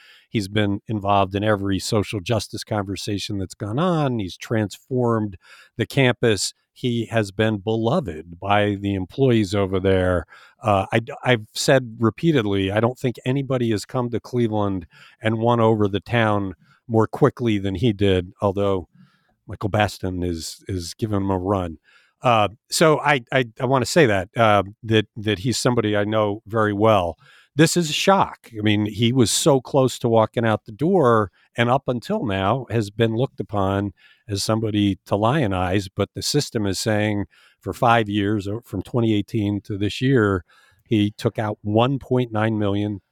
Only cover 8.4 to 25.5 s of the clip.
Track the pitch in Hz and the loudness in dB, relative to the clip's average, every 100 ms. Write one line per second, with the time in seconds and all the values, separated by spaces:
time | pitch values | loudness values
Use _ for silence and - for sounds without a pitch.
8.4 | 98 104 104 101 101 98 92 - 135 117 | 0 2 2 0 -2 -4 -4 0 2 2
9.4 | 101 101 95 95 95 95 90 90 82 - | 2 0 -2 0 2 2 2 0 -4 -14
10.4 | - _ 110 98 95 113 113 139 131 123 | -20 _ 0 0 2 -2 -4 -6 0 0
11.4 | 107 - - 135 123 113 113 - 165 147 | 0 -6 2 2 2 -2 -2 0 0 2
12.4 | 104 98 95 104 113 127 131 110 135 135 | 2 0 0 2 0 0 -6 -4 -2 -2
13.4 | 131 127 117 104 - 127 120 113 - 123 | -2 -2 0 -2 -4 -6 -4 -6 -6 -2
14.4 | 113 107 101 95 85 - - _ 110 110 | 0 0 -2 -2 -8 -20 -20 _ -4 0
15.4 | 113 120 113 110 104 98 - 120 110 104 | 2 4 4 4 2 -2 -2 0 2 0
16.4 | 98 - _ _ - 113 107 - 139 - | -4 -10 _ _ -2 0 0 2 2 2
17.4 | 120 104 98 95 123 98 101 92 90 - | -2 0 -2 0 0 2 2 2 -2 -4
18.4 | 101 95 101 95 82 _ - _ _ _ | -2 0 0 -2 -6 _ -20 _ _ _
19.4 | - 104 107 104 104 - 92 92 87 82 | -18 -8 -4 0 0 -2 -8 -4 -4 -4
20.4 | 78 - - 95 82 - 107 104 98 95 | -8 -14 -8 -8 -8 -8 -4 -2 -2 -2
21.4 | 90 101 87 78 _ _ _ _ 127 117 | 0 -2 -2 -10 _ _ _ _ 0 2
22.4 | 104 98 - - 160 147 147 147 117 135 | 2 -4 -8 2 2 2 2 0 0 -2
23.4 | 120 - 131 135 117 175 135 101 92 - | -2 -4 0 0 2 4 4 4 -2 2
24.4 | 110 104 95 - 110 110 107 - 107 101 | 4 4 2 -6 0 0 0 -6 -4 -2
25.4 | 104 | -2